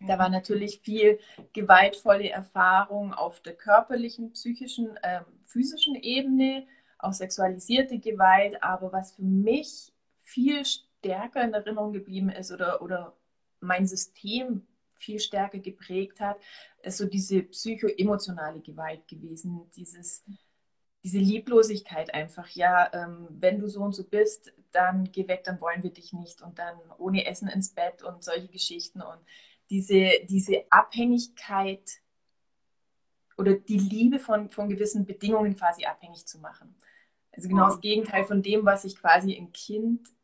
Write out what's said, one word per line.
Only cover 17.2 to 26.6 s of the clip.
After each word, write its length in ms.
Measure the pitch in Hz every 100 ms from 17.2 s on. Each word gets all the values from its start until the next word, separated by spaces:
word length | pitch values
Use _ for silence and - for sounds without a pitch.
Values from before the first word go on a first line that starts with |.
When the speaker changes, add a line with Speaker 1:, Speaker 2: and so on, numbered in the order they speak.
| 190 190
Speaker 1:
psychoemotionale 1200 | 185 - 226 220 214 - 196 202 196 175 156 160
Gewalt 460 | 156 156 160 160 _
gewesen, 600 | 160 165 160 180 175 170 -
dieses, 480 | 175 175 175 - - 196 _ _ _ _ _ _
diese 140 | 185 190
Lieblosigkeit 920 | 196 214 220 240 220 202 - 160 160
einfach. 340 | 147 160 - 170
Ja, 400 | - 175 180 180
ähm, 360 | 175 170 170 170
wenn 280 | 156 185 208
du 80 | 208
so 140 | 196
und 100 | 202
so 120 | 196
bist, 480 | 190 208 214 - - _ _
dann 380 | 180 180 190 185
geh 160 | 190 185
weg, 160 | 185
dann 160 | 185 180
wollen 220 | 165 170
wir 100 | 180
dich 200 | - -
nicht 300 | 175 170 -
und 160 | 175
dann 180 | 180